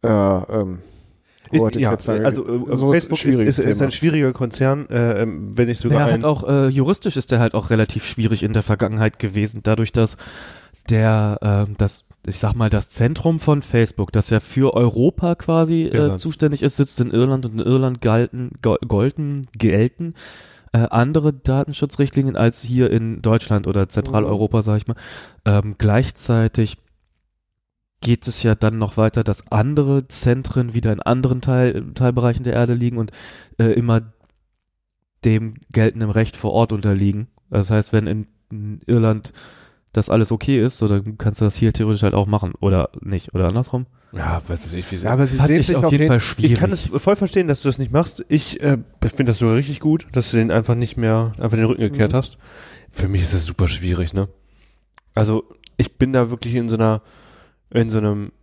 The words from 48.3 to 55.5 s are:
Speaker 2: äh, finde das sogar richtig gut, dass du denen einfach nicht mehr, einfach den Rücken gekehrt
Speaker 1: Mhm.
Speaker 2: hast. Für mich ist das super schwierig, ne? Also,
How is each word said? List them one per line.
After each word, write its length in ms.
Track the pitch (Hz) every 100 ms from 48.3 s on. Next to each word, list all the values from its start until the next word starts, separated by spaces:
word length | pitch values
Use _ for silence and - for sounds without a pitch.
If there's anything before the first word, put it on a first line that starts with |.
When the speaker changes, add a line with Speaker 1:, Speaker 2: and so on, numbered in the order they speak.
| 151 - -
Speaker 2:
äh, 160 | 147 135 - _
finde 220 | 113 - 127
das 120 | 107
sogar 160 | 117
richtig 260 | 113 139 143
gut, 260 | 151 160 -
dass 180 | 131 117
du 80 | 113
denen 120 | 113
einfach 240 | 95 110
nicht 220 | 120 120 -
mehr, 360 | 113 110 113 107
einfach 180 | 117 110
den 100 | 113
Rücken 160 | -
gekehrt 300 | 107 139 107
Speaker 1:
Mhm. 40 | 123
Speaker 2:
hast. 220 | 131 - - - - - -
Für 180 | - 90
mich 140 | 95
ist 100 | 87
das 100 | 92
super 240 | 82 85 90
schwierig, 440 | - 90 87 87
ne? 160 | 95 98 - _ _ _ _ _ _ _
Also, 300 | - 107 110 -